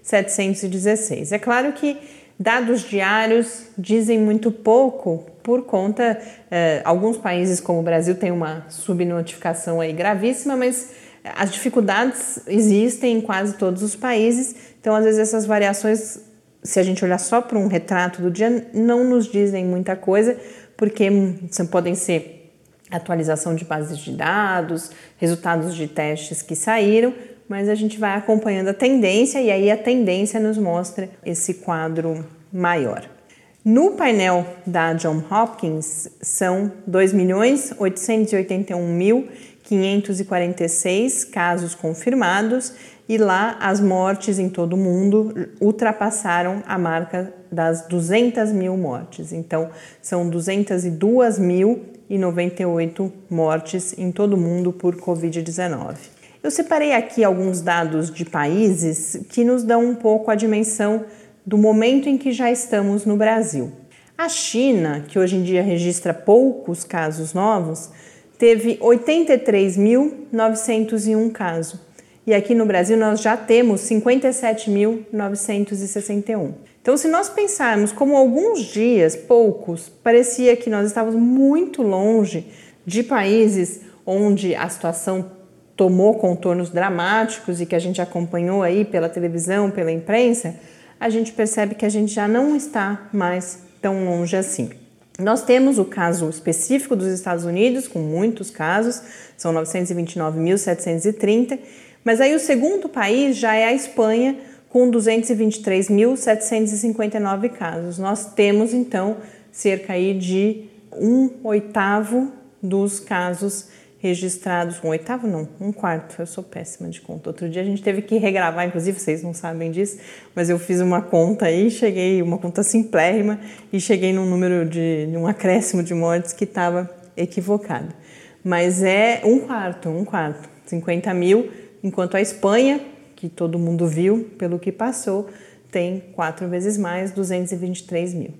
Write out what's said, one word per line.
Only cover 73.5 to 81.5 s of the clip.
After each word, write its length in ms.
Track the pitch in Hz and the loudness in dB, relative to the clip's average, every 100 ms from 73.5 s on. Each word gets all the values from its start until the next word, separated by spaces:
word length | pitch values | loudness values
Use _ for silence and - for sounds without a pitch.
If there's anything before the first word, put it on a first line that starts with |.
| 233 247 196 | 6 6 2
cinquenta 460 | - 220 233 262 262 | 0 0 4 2 2
e 40 | |
sete 380 | 262 240 220 220 | 0 -2 -2 0
mil 340 | 202 214 226 214 | 2 2 0 -6
novecentos 720 | 214 202 202 - 202 202 196 | -6 -4 -4 -4 -2 -2 -4
e 60 | 196 | -6
sessenta 440 | 208 202 208 202 | -6 -4 -6 -4
e 40 | 220 | -4
um. 180 | 151 160 - _ | -4 -8 -18 _
Então, 160 | - 269 | 0 0
se 100 | 320 | 2
nós 220 | 330 392 | 0 -2
pensarmos 640 | - 403 - 254 214 208 | -2 -2 0 0 2 0
como 240 | - 277 285 | 2 2 6
alguns 440 | 262 247 427 403 | 4 4 0 0
dias, 540 | 214 208 233 226 160 | -4 0 2 4 4
poucos, 760 | 156 - 233 220 - - 170 - - | 2 4 6 6 2 -6 -10 -10 -4
parecia 540 | 233 233 247 - 247 240 | 4 6 4 4 4 4
que 140 | 226 | 2
nós 160 | 208 208 | 0 0
estávamos 340 | 220 220 226 | 0 0 4
muito 640 | 240 254 269 | 4 6 6